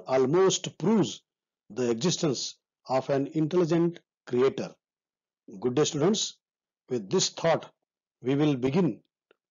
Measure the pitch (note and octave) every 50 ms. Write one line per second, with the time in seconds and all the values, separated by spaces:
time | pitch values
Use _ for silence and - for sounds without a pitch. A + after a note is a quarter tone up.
0 | - - C3 C3+ C3 B2+ E3 F#3 F#3+ F#3 - - - D3+ - - D#3 G3+ A3+ G3+
1 | D#3 D3 - - _ _ _ _ _ _ _ _ _ - G#2 B2+ B2 A#2+ A#2 A2+
2 | C#3 F3+ - - E3+ D3 A#2+ - - - - _ _ _ _ _ _ - B2+ C3
3 | - - C#3 C#3 C#3 - - D#3 D#3+ D3 F3+ F3+ F3 D3+ E3+ E3 E3+ E3+ E3+ -
4 | _ _ _ _ _ - B2 B2 C3+ C3+ B2+ A#2+ F#2+ - - _ _ _ _ _
5 | _ _ _ _ _ _ _ _ _ - A#2 F#2+ B2 B2+ B2 D3+ D3 - - C#3
6 | D3+ G3 A3 - - - - _ _ _ _ _ _ _ _ _ _ - B2+ A#2
7 | F#2+ F#2 - F#3+ - - - - - E3 D3+ - - - _ _ _ _ _ _
8 | _ _ _ _ A#2+ B2+ C#3 C#3 D#3 D3+ C#3 A#2+ B2 C3+ C3+ G3 F3 B2 G2 -
9 | _ _ _ _ _ _ _ _ _ _